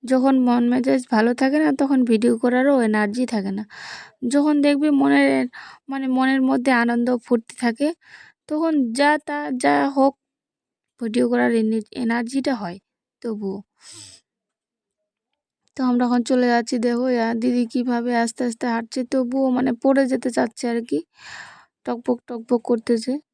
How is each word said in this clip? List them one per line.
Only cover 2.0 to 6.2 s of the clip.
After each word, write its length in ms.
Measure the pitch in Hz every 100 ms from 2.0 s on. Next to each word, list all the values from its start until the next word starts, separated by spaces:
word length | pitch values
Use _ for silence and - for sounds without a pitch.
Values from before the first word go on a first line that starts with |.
| 247
ভিডিও 280 | 226 240 233
করারও 360 | 240 247 269 277
এনার্জি 420 | 226 214 208 226 247
থাকে 260 | 226 196
না। 120 | 196 214 - - - - _ 240
যখন 280 | 285 294 294
দেখবি 280 | 285 285 302
মনের 540 | 277 277 277 277 269 254 - - - -
মানে 180 | 269 269
মনের 340 | 254